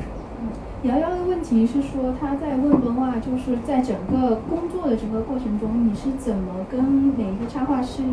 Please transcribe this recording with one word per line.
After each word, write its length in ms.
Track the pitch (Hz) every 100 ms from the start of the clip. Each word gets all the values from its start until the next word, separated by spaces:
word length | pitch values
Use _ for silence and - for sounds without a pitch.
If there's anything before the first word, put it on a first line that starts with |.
| - - - - 226 - - -
瑶 140 | 254 269
瑶 120 | 330
的 140 | 359
问 180 | 359 349
题 240 | 311 226 233
是 160 | 277
说， 320 | 277 269 254 254
她 180 | 285 277
在 200 | 311 262
问 140 | 285
文 240 | 262 247
化， 220 | 240 262 233
就 200 | 254 254
是 220 | - 233 -
在 160 | 262
整 120 | 254 202 -
个 300 | 262 254 220 -
工 200 | 330 339
作 180 | 370 320
的 80 | 226
整 140 | 214
个 100 | 220
过 160 | 226 254
程 200 | 247 208
中， 280 | 220 233 233
你 80 |
是 180 | 202 269 269
怎 160 | 240
么 300 | 202 185 185 196
跟 120 | 254
每 420 | 269 277 277 240
一 120 | 202 202
个 100 | 240
插 160 | 277
画 160 | 277 262
师 220 | 262 - 262